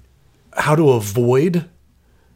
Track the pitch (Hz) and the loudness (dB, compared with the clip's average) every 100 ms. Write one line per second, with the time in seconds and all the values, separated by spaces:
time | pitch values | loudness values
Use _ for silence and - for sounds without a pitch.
0 | _ _ _ _ _ - 143 156 151 123 | _ _ _ _ _ -6 -2 2 2 2
1 | 104 107 120 131 175 175 - _ _ _ | -2 -2 0 0 0 -2 -6 _ _ _
2 | _ _ _ | _ _ _